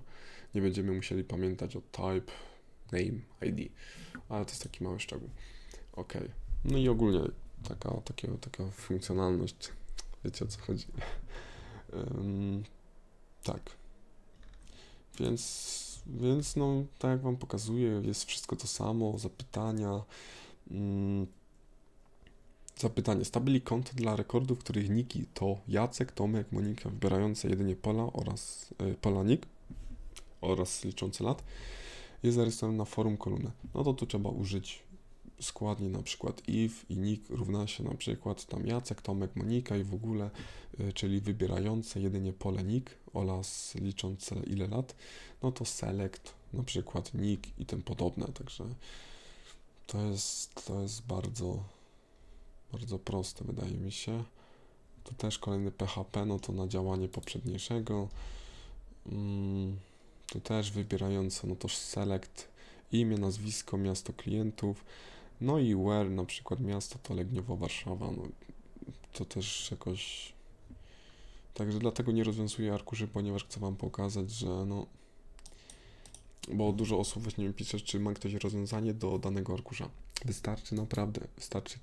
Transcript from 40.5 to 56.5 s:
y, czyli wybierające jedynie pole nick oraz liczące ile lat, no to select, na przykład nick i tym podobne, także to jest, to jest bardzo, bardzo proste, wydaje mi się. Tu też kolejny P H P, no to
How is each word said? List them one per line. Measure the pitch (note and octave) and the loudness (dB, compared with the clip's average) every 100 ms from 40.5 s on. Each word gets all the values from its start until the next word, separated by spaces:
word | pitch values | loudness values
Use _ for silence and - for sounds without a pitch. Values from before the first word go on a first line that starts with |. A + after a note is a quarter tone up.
| - - - | -12 -10 -4
y, | G2+ | -2
czyli | - G2 G2 | 0 2 4
wybierające | G2+ G#2 F#2+ F#2 G#2 A2+ A2 G2 | 2 2 2 2 2 0 0 0
jedynie | F#2+ G2 F#2+ | 2 2 0
pole | F#2+ G2+ G2 | 0 0 0
nick | F#2+ B2 B2+ - - | 2 0 0 -8 -6
oraz | - F#2+ F#2 F#2+ - - | 0 2 0 -2 -6 -6
liczące | G#2 G2 - F#2 F#2+ - G2+ | -2 -2 0 -2 -4 -4 -4
ile | - G2 G2 | 0 0 2
lat, | A2+ C3 - - - - - | 0 -2 -6 -16 -14 -16 -2
no | C3 | 0
to | B2+ | 0
select, | A2 - G#2+ G2 F#2+ - - - - | -2 -2 0 2 0 -4 -14 -16 -6
na | - | -4
przykład | B2+ - - F2 - | 0 0 0 -2 -2
nick | - G2+ G2 - - | 0 2 2 -2 -8
i | - | -4
tym | - | -4
podobne, | - - F2+ - - | -2 0 0 0 -4
także | - - - G2 A#2 - - - - - - - - - - - | -6 -8 -8 -6 -8 -10 -14 -14 -16 -16 -18 -18 -18 -20 -18 -4
to | G#2 G#2 | 0 2
jest, | G2 - - - - - | 2 0 -4 -6 -8 -2
to | G2+ | 0
jest | G2 A2 A#2+ | 0 -2 -2
bardzo, | F#2 - A2+ F2+ G2 G2 - - - - - - - - - - | -2 -2 -2 0 -2 -4 -12 -20 -20 -20 -20 -20 -18 -18 -18 -10
bardzo | - A#2 F#2+ | -8 -4 -4
proste, | - G2 F2+ - | 0 0 0 -4
wydaje | B2 - F#2+ | -4 -2 -2
mi | - F#2+ | -2 -2
się. | - - A2+ A2+ - - - - - - - | -4 -2 -2 -4 -10 -20 -20 -20 -20 -20 -18
Tu | - | -12
też | - G#2+ - | -4 -2 0
kolejny | G#2 G2 G2 | 0 2 2
P | - G2 | 0 -2
H | F#2+ | -2
P, | F#2+ - G#2 | -2 0 2
no | G2 | 2
to | - | 0